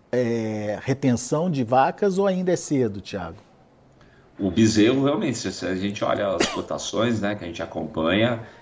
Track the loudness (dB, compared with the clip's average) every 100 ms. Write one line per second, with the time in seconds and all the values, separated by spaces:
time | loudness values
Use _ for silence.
0 | -4 0 0 0 -2 -4 -4 -4 -2 0
1 | 2 2 0 0 0 0 2 4 4 2
2 | 0 2 0 2 0 0 0 0 0 -2
3 | -10 -10 -10 -12 -20 _ _ _ _ -20
4 | -20 -20 -20 -4 0 4 4 6 6 6
5 | 2 2 0 -2 -6 -6 -4 -2 -4 -2
6 | -2 0 0 0 -2 -4 -6 -8 -6 -2
7 | 0 0 -2 -6 -8 -10 -8 -8 -8 -4
8 | 0 2 0 -2 -8 -20